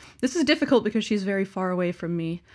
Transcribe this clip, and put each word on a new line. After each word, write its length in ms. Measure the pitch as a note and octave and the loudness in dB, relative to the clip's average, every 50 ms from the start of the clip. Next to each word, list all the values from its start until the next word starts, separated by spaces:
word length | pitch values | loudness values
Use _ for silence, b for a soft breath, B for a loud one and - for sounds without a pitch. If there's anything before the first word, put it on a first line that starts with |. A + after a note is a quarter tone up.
| B B B B | B B B B
This 140 | - C4 - | -2 -2 0
is 80 | E4+ C#4 | 2 2
difficult 400 | C#4 D4+ D4+ C#4+ - C4 A3 - | 2 4 2 4 4 4 4 4
because 200 | A3 - A3 G#3 | 2 -2 -2 0
she's 180 | - G#3+ G3+ | 0 -2 0
very 220 | F#3 G3+ G3 G3 G3 | 0 0 0 0 -2
far 260 | G3 - F#3 F#3 F#3 | -2 -4 -4 -4 -2
away 220 | F3+ F3+ F3+ F3 | -2 0 -2 -2
from 240 | F3 - F3 E3 E3+ | -4 -4 -6 -4 -4
me. 260 | E3+ E3 E3 E3+ F3 B B | -4 -4 -4 -6 -8 B B